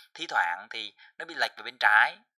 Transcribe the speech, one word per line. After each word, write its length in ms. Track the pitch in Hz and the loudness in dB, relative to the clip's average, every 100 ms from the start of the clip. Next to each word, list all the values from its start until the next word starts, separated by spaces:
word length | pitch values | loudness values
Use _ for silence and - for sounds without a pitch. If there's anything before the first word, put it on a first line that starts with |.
| - | -20
Thi 120 | - 165 | -14 -4
thoảng 400 | 131 87 90 107 | -2 -2 -4 -10
thì 240 | 113 107 - - - | -12 -12 -16 -20 -16
nó 60 | |
bị 100 | 165 | -12
lệch 220 | 151 113 - | -4 -4 -6
về 60 | |
bên 140 | 110 127 | -14 0
trái, 360 | 107 107 135 190 _ | 4 6 4 0 _